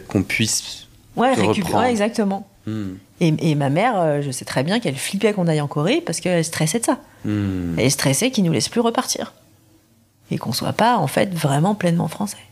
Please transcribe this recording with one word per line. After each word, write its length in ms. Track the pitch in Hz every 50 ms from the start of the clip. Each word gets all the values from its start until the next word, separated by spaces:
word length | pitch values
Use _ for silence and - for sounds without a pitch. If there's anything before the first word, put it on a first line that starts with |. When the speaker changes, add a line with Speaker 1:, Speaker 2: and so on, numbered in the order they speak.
| -
Speaker 1:
qu'on 160 | - - 101
puisse 640 | 92 - - - 113 107 - - - - - - - - - - _ - -
Speaker 2:
Ouais, 180 | - 226 262 262
Speaker 1:
te 60 | 226
Speaker 2:
récup-, 240 | 202 208 214 - 175
Speaker 1:
reprendre. 200 | 165 - - 233
Speaker 2:
ouais, 40 | 254
exactement. 560 | 240 208 202 226 226 - 208 196 196 196 214 - _ - - 110
Speaker 1:
Hmm. 240 | 107 110 104 95 92 98 - _ - -
Speaker 2:
Et, 160 | 175 160 156 - - 160
et 40 | 151
ma 120 | 147 143 131
mère, 240 | 139 170 208 262 233 190
euh, 240 | 170 156 147 143
je 80 | 143 139
sais 140 | 127 - 107
très 180 | - - 135
bien 160 | 131 165 202 240
qu'elle 180 | 226 156 131
flippait 360 | 135 - - - 196 226 214
qu'on 160 | 208 196 175 165
aille 120 | 156 151
en 60 | 147
Corée 340 | 139 - 156 147 185 277 349
parce 200 | 349 - 165 -
qu'elle 240 | - 180 180 170 160
stressait 340 | 160 - - 156 156 - 233
de 60 | 233
ça. 140 | - 269 - - - - - -
Speaker 1:
Hmm. 520 | 107 104 104 101 98 95 90 90 85 82 82
Speaker 2:
Elle 120 | 101 131
stressait 400 | 139 - - 254 269 - - 262
qu'ils 140 | 262 220 190
nous 80 | 165
laissent 160 | 156 - 156 -
plus 120 | - 226
repartir. 520 | 240 233 233 - 247 - - - - - - _ _ _ _ _ _ _ _ _ _ _ _ _ _ _ _ _ _ -
Et 60 | 165 160
qu'on 140 | - -
soit 200 | - - - -
pas, 240 | - - 208 233 247
en 100 | 214 151
fait, 260 | 135 - - - 202 180
vraiment 400 | 160 151 135 139 147 160 202 214
pleinement 340 | 202 - 175 170 175 165 165
français. 280 | - - 208 202 - - - -